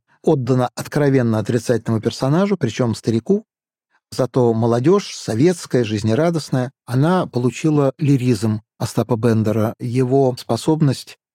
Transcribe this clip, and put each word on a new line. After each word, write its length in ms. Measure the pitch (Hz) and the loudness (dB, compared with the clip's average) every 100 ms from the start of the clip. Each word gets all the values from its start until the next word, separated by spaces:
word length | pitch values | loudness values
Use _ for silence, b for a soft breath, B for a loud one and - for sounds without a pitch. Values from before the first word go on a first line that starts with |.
| _ _ | _ _
отдана 480 | - 151 120 127 123 | 0 0 2 0 0
откровенно 640 | - - 151 143 135 117 110 | -4 -6 0 2 2 2 0
отрицательному 640 | 107 120 - 113 - 113 | 0 -2 0 -2 0 -2
персонажу, 540 | 117 - 131 160 202 196 | -2 -2 0 0 0 -2
причём 400 | 120 - 120 107 | -4 -2 -2 -2
старику. 480 | - 113 - 202 - _ _ _ _ _ - | -2 -2 0 -2 -2 _ _ _ _ _ -14
Зато 420 | - 127 135 117 | -4 -2 2 2
молодёжь, 640 | 113 117 120 131 202 - | 2 2 2 2 2 0
советская, 680 | - - 113 165 175 - 131 | -12 -6 2 2 0 -2 -2
жизнерадостная, 880 | 104 107 107 113 170 165 - 131 123 _ | 0 -2 0 0 0 -2 -4 -4 -4 _
она 420 | - 127 151 185 135 | -6 0 2 0 -2
получила 640 | 123 123 - 156 147 135 - | -2 -2 -2 0 2 0 0
лиризм 640 | 143 139 123 117 113 107 _ - | 0 2 2 0 0 -2 _ -8
Остапа 380 | 120 - 110 120 | -4 -2 -2 0
Бендера, 580 | 117 113 107 110 110 - | 2 2 0 0 -2 -4
его 560 | 123 123 127 135 131 127 | -4 -2 0 2 2 -2
способность 800 | - 120 - 156 147 120 - - _ | -4 -2 0 2 2 0 -8 -20 _